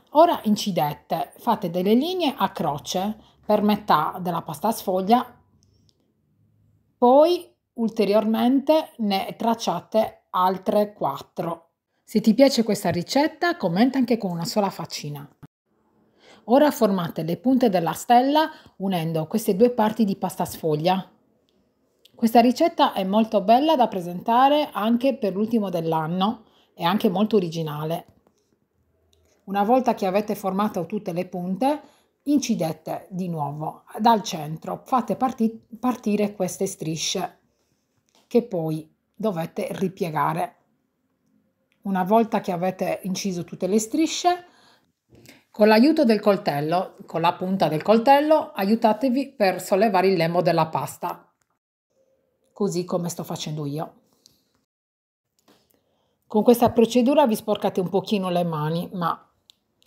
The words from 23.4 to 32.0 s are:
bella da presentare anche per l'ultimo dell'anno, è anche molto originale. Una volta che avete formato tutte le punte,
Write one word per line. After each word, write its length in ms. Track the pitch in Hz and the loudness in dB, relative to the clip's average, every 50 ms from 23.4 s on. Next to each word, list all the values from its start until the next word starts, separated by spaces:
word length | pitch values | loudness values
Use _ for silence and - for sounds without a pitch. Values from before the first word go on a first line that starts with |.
bella 360 | 185 208 233 254 302 320 320 | 4 4 4 4 4 2 2
da 120 | 262 233 220 | 2 2 0
presentare 800 | - 190 170 175 175 180 - - 226 247 262 277 294 302 294 - | -2 -4 -8 -8 -10 -8 -2 0 2 4 4 4 4 2 -2 -2
anche 460 | - 196 208 226 240 240 262 277 233 | -4 -4 0 0 0 2 0 0 -2
per 160 | - 220 196 | -2 -2 -4
l'ultimo 380 | 175 196 220 220 240 220 202 185 | -2 -2 -2 0 0 -2 -2 -2
dell'anno, 760 | 175 170 165 165 160 160 156 160 175 185 185 220 247 - _ _ _ _ _ _ _ | -4 -4 -2 -2 -2 -2 -2 -2 -2 -2 -2 -2 -2 -4 _ _ _ _ _ _ _
è 80 | - | -4
anche 260 | 175 170 190 208 - 214 | -2 0 0 2 0 0
molto 280 | 175 190 214 214 226 | 0 0 0 0 0
originale. 680 | 202 180 165 160 165 160 151 147 147 156 160 165 175 - _ _ _ _ _ _ _ _ _ _ _ _ _ _ _ _ _ _ _ _ _ _ _ _ _ _ _ _ | 0 0 -2 -4 -6 -6 -6 -6 -6 -6 -6 -6 -8 -10 _ _ _ _ _ _ _ _ _ _ _ _ _ _ _ _ _ _ _ _ _ _ _ _ _ _ _ _
Una 200 | - 196 202 202 | -4 -2 0 2
volta 300 | 208 254 262 - 247 214 | 4 4 2 2 2 0
che 100 | - 202 | 0 0
avete 300 | 185 180 208 208 214 202 | 0 0 0 -2 -2 -6
formato 500 | 202 - 190 185 190 214 214 - 185 170 | -6 -4 -4 -2 0 -2 -2 -2 -4 -6
tutte 300 | - 220 208 208 185 170 | -4 -6 -8 -6 -6 -6
le 100 | 175 180 | -6 -6
punte, 560 | 180 - 180 180 185 190 190 254 269 302 - - - _ _ | -6 -8 -8 -6 -6 -4 0 0 0 0 -2 -6 -16 _ _